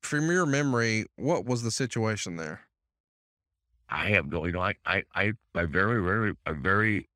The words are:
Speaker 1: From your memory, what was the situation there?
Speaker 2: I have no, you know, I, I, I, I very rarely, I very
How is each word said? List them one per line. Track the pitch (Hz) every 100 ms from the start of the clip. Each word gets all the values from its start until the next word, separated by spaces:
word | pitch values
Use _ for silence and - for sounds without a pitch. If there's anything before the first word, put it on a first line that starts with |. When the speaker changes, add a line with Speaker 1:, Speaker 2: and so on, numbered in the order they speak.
Speaker 1:
From | - 147 156
your | 180 170
memory, | 139 147 120 117 110 104 -
what | 131 165 104
was | 123
the | 117
situation | - 131 - 110 107 - 85
there? | 80 80 - _ _ _ _ _ _ _ _ _ _ _ _
Speaker 2:
I | 76 87
have | 101 71
no, | 82 82
you |
know, | 87
I, | 92 - -
I, | 92 - -
I, | 101 113 _ 85
I | 85
very | 73 101 117
rarely, | 90 104 107 - -
I |
very | 78 69 101 110 101 80